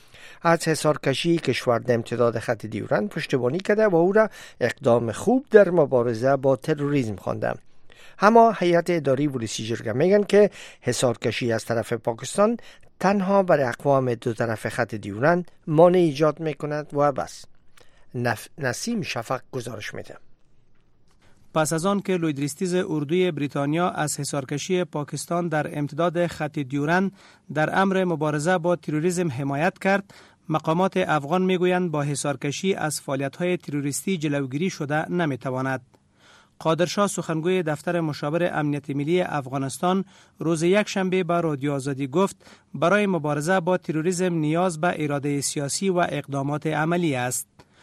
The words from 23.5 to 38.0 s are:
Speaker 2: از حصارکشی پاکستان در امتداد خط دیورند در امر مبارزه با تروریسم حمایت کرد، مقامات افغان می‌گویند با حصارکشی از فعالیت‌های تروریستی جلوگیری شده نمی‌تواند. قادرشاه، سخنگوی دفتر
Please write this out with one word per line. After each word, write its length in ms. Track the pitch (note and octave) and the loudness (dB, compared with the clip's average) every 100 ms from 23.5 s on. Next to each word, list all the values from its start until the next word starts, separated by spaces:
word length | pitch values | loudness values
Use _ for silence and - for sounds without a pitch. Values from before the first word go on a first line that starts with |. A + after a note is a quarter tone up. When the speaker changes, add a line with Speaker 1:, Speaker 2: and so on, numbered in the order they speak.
| D3 C#3+ D#3+ F3+ | -2 -2 0 0
Speaker 2:
از 300 | - D3+ - | 0 -4 -4
حصارکشی 640 | C#3 D3 C3 D3 - F3+ | -6 -6 -6 -6 -2 -2
پاکستان 640 | F3 D#3 C#3+ C#3+ - F3 F3 | -2 -6 -8 -8 -4 -4 -2
در 300 | D#3 D3 D3 | -2 -2 -4
امتداد 480 | D3 D3 F3 E3 E3+ | -6 -2 -2 0 -2
خط 320 | - D3+ D3+ | -2 -6 -6
دیورند 520 | C3 C#3+ D3 F3 G3 - - - - | -4 -2 2 2 0 -4 -20 -20 -8
در 260 | D3+ D#3 - | -2 0 2
امر 240 | G3 F#3 | 2 2
مبارزه 540 | F#3 D#3+ D3+ D3+ D3+ F#3 | 0 0 -2 0 0 0
با 180 | E3 F3 | 2 -2
تروریسم 520 | - D3+ E3+ F3 F3 | -2 -2 0 0 -2
حمایت 520 | B2+ C#3 C#3 F3 - | -2 -4 0 -2 0
کرد، 240 | F#3+ G3 G3 - - _ - | 0 0 -2 -18 -20 _ -4
مقامات 480 | D#3 - E3 F#3+ F#3 | -2 0 2 2 0
افغان 440 | - D3+ C#3 F3 | 0 0 0 0
می‌گویند 500 | F#3 F#3 F3+ F3+ F3+ | 2 2 2 2 0
با 120 | D3+ | -2
حصارکشی 680 | C#3+ C#3 D3 C#3 C#3+ C#3 F#3+ | -2 -2 -4 -4 -4 -4 -2
از 280 | G3 D#3 D3 | 0 -2 -4
فعالیت‌های 560 | - C3+ C#3 - F3+ F3 | -6 -4 -4 -4 -2 -2
تروریستی 600 | - C#3+ C#3+ C3 - F#3+ | -4 -4 -4 -4 -2 -2
جلوگیری 520 | D3+ C#3+ C3+ C#3+ F#3 | -2 -2 -2 -2 -4
شده 420 | - C#3 D3+ D#3+ | -4 -4 -2 -2
نمی‌تواند. 720 | F3 E3 B2+ C#3 B2+ C3 C3 - _ _ _ _ - _ - | -2 -2 -2 -4 -4 -2 -4 -8 _ _ _ _ -20 _ -6
قادرشاه، 480 | D#3+ D#3+ E3+ - G3+ | 0 2 0 0 0
سخنگوی 560 | - E3 D#3+ D#3+ F#3 | -2 -4 -2 0 0
دفتر 380 | D#3+ D3 - F3 | 0 -4 -2 -2